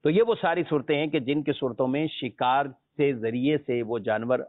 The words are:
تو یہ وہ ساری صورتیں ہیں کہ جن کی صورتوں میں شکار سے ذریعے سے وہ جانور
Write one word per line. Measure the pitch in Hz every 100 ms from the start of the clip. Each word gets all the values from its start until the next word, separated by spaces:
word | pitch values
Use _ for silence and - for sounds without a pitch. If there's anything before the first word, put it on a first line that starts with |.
تو | 147
یہ | 175 233
وہ | 220
ساری | 180 170 160
صورتیں | 151 123 147
ہیں | 156
کہ | 151
جن | 123 147
کی | 147 139
صورتوں | 135 113 127
میں | 139 156
شکار | - 127 - 127 131 139 131 _ -
سے | 143
ذریعے | 127 113 120 135 151
سے | 147 120
وہ | 110 117
جانور | 101 107 117 127